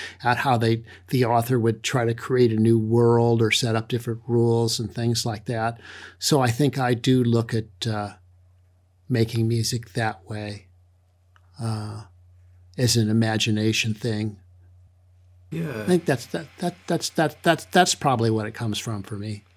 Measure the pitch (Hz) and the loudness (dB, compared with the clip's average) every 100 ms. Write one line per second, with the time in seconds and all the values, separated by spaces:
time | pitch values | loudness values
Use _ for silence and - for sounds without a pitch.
0 | - - 120 120 139 120 113 113 - - | -16 -6 -2 0 2 2 2 0 -4 -20
1 | - 131 120 117 117 127 113 113 - 131 | -4 0 2 2 2 2 0 0 -2 -2
2 | 117 113 - 127 120 110 110 117 110 117 | -2 -4 0 4 4 4 4 4 4 4
3 | 117 117 117 117 110 - 117 110 110 123 | 4 4 4 4 2 0 0 -2 -2 -4
4 | 117 113 120 117 117 117 113 - 107 - | -4 -8 -2 2 2 2 0 -2 -6 -4
5 | 117 117 120 101 - 117 113 117 - - | -2 -2 -4 -6 -6 -4 -4 -6 -16 -20
6 | - - - 151 123 117 143 139 123 120 | -20 -6 0 2 2 2 0 2 0 0
7 | 131 131 120 117 113 113 110 - 117 107 | 2 2 4 2 0 -4 -6 -8 -6 -6
8 | 104 - _ _ _ _ _ _ _ _ | -8 -12 _ _ _ _ _ _ _ _
9 | - 120 110 113 113 117 110 120 - - | -2 0 0 0 0 0 -2 -6 -6 -4
10 | 113 107 - 107 104 101 - _ _ _ | -4 -6 -12 -10 -10 -12 -16 _ _ _
11 | _ _ _ _ _ - 113 110 107 104 | _ _ _ _ _ -10 -8 -6 -8 -14
12 | - _ _ _ _ _ _ - 120 120 | -18 _ _ _ _ _ _ -2 0 2
13 | 107 113 113 110 - 107 110 107 113 107 | 2 2 2 0 0 0 0 0 -2 -4
14 | 120 107 110 - _ _ _ _ _ _ | -6 -4 -6 -8 _ _ _ _ _ _
15 | _ _ _ _ - 160 160 113 107 180 | _ _ _ _ -14 -10 -8 -4 0 2
16 | - 131 - 165 156 - 175 - - 165 | 2 -2 -4 -12 -12 -8 -8 -6 -4 -4
17 | - - 151 - 175 160 - 185 175 - | -2 -2 -2 0 0 0 2 2 4 2
18 | 143 120 113 110 107 - 117 104 - 104 | 0 2 0 0 -4 -6 -6 -6 -6 -10
19 | 95 101 104 104 _ | -10 -10 -10 -12 _